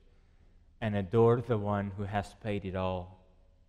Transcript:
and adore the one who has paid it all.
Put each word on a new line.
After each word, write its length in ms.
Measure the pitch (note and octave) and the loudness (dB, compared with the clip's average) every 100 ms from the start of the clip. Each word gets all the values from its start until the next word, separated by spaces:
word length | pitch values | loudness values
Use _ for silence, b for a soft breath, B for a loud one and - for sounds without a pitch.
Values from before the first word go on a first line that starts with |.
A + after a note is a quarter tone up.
| _ - _ _ - - - - | _ -20 _ _ -20 -20 -20 -8
and 160 | A2+ G#2 | -4 -2
adore 440 | F#2 A#2 A#2 A#2+ | 0 4 6 4
the 180 | B2 A2 | 2 -2
one 340 | G2+ G#2 G2+ F#2+ | 0 -2 -2 -6
who 80 | |
has 300 | G2 G#2 G2 - | -4 -4 -4 -10
paid 220 | A2 G#2 | -6 -4
it 120 | F#2+ F#2 | -4 -4
all. 480 | F#2 F#2 F2+ - - _ - _ | -2 -4 -8 -16 -20 _ -20 _